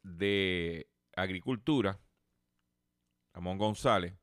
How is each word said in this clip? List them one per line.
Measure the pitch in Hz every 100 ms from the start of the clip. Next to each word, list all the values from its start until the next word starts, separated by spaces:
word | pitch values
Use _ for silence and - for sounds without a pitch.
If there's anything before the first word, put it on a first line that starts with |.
de | 98 85 101 101 95 90 85 82 - _ _
Agricultura, | - 95 92 120 123 - 143 98 95 _ _ _ _ _ _ _ _ _ _ _ _ _
Ramón | 85 87 95
González | 107 104 135 101 90 95